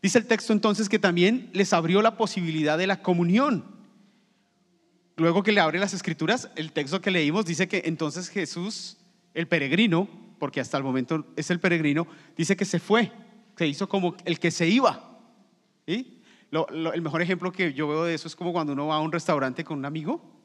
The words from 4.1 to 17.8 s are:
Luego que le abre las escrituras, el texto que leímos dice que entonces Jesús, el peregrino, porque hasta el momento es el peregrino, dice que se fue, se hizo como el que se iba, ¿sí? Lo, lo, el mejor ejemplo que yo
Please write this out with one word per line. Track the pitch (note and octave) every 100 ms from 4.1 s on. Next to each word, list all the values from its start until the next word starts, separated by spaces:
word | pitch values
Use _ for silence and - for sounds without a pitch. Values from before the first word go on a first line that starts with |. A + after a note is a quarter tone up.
| _ _ _ _ _ _ _ _ _ _ -
Luego | E3 E3+
que | G3
le | G#3
abre | D#3+ D#3+
las | G3
escrituras, | G3 - D#3+ D#3+ B3 - -
el | D#3
texto | D#3 C3+ F#3
que | F#3+
leímos | F3+ D3 E3+ F#3+
dice | D#3 F#3
que | G3 D#3+
entonces | E3 D#3 D3 F3+
Jesús, | G#3 E3 - F#3 A3 - - _ _ _
el | - E3
peregrino, | D#3 C#3 D#3+ A3+ E3 G3 - - -
porque | C#3+ -
hasta | B2 C#3+
el |
momento | C3+ C3 B2 D#3+ - -
es | D#3
el | F3
peregrino, | F#3 E3+ D3+ C#3+ E3+ - - -
dice | E3 G3
que | G3
se | -
fue, | - A3 A3 - - - _ -
se | E3
hizo | C#3 G3
como | G3 F3 E3+ -
el | E3
que | E3+
se | E3 E3+
iba, | A3+ B3+ - - - - _ _ _ _ _ -
¿sí? | G3 B3+ - _ - _
Lo, | D#3 D#3+
lo, | D3+ E3
el | D#3+
mejor | D#3+ D#3
ejemplo | E3+ F3+ F3
que | F3 F3+
yo | C3+